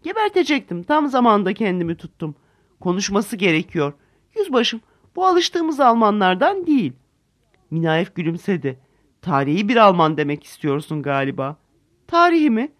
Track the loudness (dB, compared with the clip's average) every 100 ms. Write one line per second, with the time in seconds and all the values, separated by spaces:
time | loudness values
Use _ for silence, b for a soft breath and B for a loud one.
0 | -8 -4 -2 0 0 -2 -4 -12 -2 0
1 | 0 2 4 4 0 -2 -2 -2 -4 -6
2 | -12 _ -12 -12 _ _ _ _ -4 -2
3 | -2 -2 -4 -2 0 0 -2 -4 -4 -6
4 | _ _ _ -6 -2 0 -2 -4 _ _
5 | _ -2 2 2 0 -2 -4 2 4 4
6 | 2 2 0 2 0 0 0 0 0 -6
7 | _ _ _ _ _ _ _ -4 0 0
8 | -2 -4 -4 -4 -4 -4 -4 -8 _ _
9 | _ _ -2 -2 0 -2 0 6 6 6
10 | 2 0 -4 -4 -10 -8 -4 -4 -4 -8
11 | -4 -4 -4 -6 -8 -10 _ _ _ _
12 | _ 2 4 4 2 0 -4